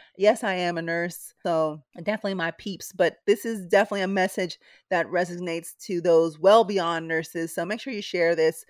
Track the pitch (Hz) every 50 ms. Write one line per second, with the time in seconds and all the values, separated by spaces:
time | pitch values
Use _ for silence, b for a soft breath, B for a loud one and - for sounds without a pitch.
0 | B B B - 190 208 - 214 - 214 185 180 180 175 175 165 165 165 170 170
1 | 170 170 165 - - - - _ - 185 170 160 160 156 151 156 - _ _ -
2 | 165 202 214 214 - 202 196 185 165 165 160 - - 202 190 165 - - - 180
3 | 185 160 - - _ - 208 233 - 226 226 208 185 175 208 196 196 202 208 202
4 | 190 185 196 190 185 185 - - 185 170 - - b b b b b _ 190 170
5 | 165 - 170 175 180 175 175 175 180 175 165 170 170 - - - - - 196 175
6 | 165 180 165 160 165 165 156 156 156 190 208 233 226 185 208 190 170 170 170 165
7 | 165 160 165 160 160 - - 170 165 165 - - 170 175 208 233 - 277 254 208
8 | 190 - - 180 170 170 170 160 160 160 170 - - B